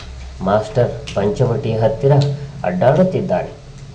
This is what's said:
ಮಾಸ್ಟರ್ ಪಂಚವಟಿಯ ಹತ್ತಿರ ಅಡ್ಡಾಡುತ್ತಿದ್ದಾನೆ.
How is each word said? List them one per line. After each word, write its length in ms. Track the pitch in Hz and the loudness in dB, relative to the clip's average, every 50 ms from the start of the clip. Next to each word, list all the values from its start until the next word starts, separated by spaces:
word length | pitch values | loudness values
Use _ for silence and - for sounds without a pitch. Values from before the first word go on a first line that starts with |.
| - - - - - - - - | -14 -14 -14 -14 -14 -14 -12 -4
ಮಾಸ್ಟರ್ 500 | 92 95 104 107 - - - 123 120 104 - - - - - | 0 2 2 2 0 0 0 0 0 0 0 -6 -10 -6 -2
ಪಂಚವಟಿಯ 640 | 101 98 107 - - 123 117 113 - - 113 107 110 | 0 0 0 2 2 0 0 0 -2 -2 -2 0 2
ಹತ್ತಿರ 320 | 117 110 - - 139 139 - - - - - - - - - - - | 2 0 0 2 2 4 4 4 4 2 -2 -4 -8 -12 -10 -6 -4
ಅಡ್ಡಾಡುತ್ತಿದ್ದಾನೆ. 840 | 90 92 - - 131 160 175 185 - - 117 95 92 92 85 78 - - - - - - - - - - | -2 0 4 4 4 6 6 4 2 2 -2 -2 0 -2 -2 -2 -6 -10 -16 -18 -18 -18 -18 -18 -14 -12